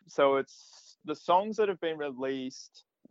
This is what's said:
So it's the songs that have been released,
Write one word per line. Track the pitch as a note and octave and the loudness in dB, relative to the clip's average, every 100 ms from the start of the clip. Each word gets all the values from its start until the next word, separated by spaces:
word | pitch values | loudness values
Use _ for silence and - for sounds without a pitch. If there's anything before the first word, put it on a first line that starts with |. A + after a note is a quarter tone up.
| _ | _
So | - C#3 C#3 | 2 4 4
it's | C3 - - - - _ | -2 -12 -20 -20 -20 _
the | D3 | -10
songs | D3+ - F3+ G#3+ G#3+ | -8 2 2 2 -2
that | G3+ | -2
have | F3 | 0
been | E3 D#3 | -4 -4
released, | C#3+ B2 C3+ C3+ C3 - - - _ _ - | -8 -4 -4 -4 -6 -12 -20 -20 _ _ -6